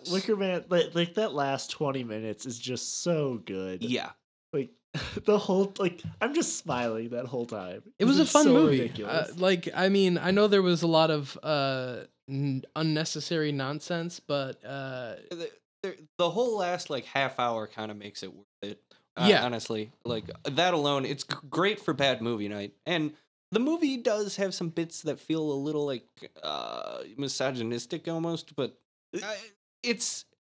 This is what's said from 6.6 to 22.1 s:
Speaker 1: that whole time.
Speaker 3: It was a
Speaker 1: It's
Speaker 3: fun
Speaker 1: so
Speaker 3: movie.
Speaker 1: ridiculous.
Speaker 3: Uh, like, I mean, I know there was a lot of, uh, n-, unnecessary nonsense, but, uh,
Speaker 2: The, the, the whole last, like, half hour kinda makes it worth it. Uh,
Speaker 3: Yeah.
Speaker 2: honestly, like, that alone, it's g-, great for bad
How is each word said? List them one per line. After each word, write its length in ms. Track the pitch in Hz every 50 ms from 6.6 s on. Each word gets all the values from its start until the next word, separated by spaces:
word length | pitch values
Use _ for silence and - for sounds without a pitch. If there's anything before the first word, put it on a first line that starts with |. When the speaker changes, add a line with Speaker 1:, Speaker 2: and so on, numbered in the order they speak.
| - 170 131 123 120 117 113 113 117 113
Speaker 1:
that 160 | 120 120 127
whole 180 | 117 131 123 117
time. 360 | 117 113 101 92 90 92 110 - - _ -
Speaker 3:
It 60 | 196
was 120 | 262 285 -
a 20 |
Speaker 1:
It's 80 | 311 -
Speaker 3:
fun 140 | - 294 311
Speaker 1:
so 80 | 277 247
Speaker 3:
movie. 260 | 285 320 - 139 131
Speaker 1:
ridiculous. 500 | 120 117 - 110 104 104 147 160 - -
Speaker 3:
Uh, 40 | -
like, 320 | 175 185 190 190 175 - 170 -
I 160 | - 185 196
mean, 260 | 196 196 190 185 175
I 140 | - - 180
know 160 | 190 202 214
there 160 | 208 202 196
was 200 | 185 180 175 156
a 40 | 175
lot 240 | 165 160 160 160 160
of, 260 | 156 151 143 139 - -
uh, 540 | - 156 151 143 139 135 131 131 127 127 120 92 - - _ _ _ -
n-, 320 | 139 139 143 139 135 131 - - -
unnecessary 760 | 156 160 160 151 151 160 - - 156 143 - 175 160 151 151
nonsense, 680 | 143 139 135 135 147 151 - - 180 165 165 175 175 -
but, 440 | - - 143 143 135 131 117 - -
uh, 520 | 117 139 139 135 135 131 127 123 113 98 - - -
Speaker 2:
The, 200 | 175 170 165 - - - _ _ _ _
the, 140 | - 190 - - 156 - _
the 140 | - 180 170
whole 260 | 160 220 254 247 220
last, 320 | 208 180 175 180 175 - -
like, 160 | 147 123 113
half 320 | - - 135 135 127 - -
hour 280 | 123 120 117 110 107
kinda 260 | 104 - 117 110 107
makes 300 | 107 104 101 104 - -
it 100 | - 92
worth 140 | - 95 101 _ _ _
it. 180 | 101 101 104 - _ _ _ _ _ _ -
Uh, 100 | - 175 208
Speaker 3:
Yeah. 160 | 196 151 123
Speaker 2:
honestly, 460 | 123 120 113 - - 113 107 107 117 - _ -
like, 240 | 117 117 110 - - - - -
that 280 | 143 135 147 175 180
alone, 320 | 175 156 143 143 143 139 131
it's 200 | 113 143 135 -
g-, 100 | - - - - 135
great 300 | - 156 185 202 214 208
for 120 | - -
bad 300 | 143 131 139 135